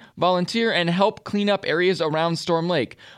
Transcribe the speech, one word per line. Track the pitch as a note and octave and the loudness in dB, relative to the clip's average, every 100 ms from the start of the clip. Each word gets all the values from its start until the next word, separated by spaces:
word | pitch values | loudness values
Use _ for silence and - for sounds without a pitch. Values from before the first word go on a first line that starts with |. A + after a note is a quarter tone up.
| - - | -8 -2
volunteer, | E3+ F3+ F3+ A3+ A3+ | 0 2 0 0 0
and | F3 E3+ | 0 0
help | F3 G3 G#3 | 2 0 0
clean | - G#3 G3+ | -6 -2 0
up | G3 - | 0 0
areas | D3+ F3+ F3 | 0 2 2
around | D#3+ D#3 E3 E3 | 0 0 0 -2
Storm | - E3 E3+ | 0 0 0
Lake. | E3+ A2 - - | -2 -2 -6 -20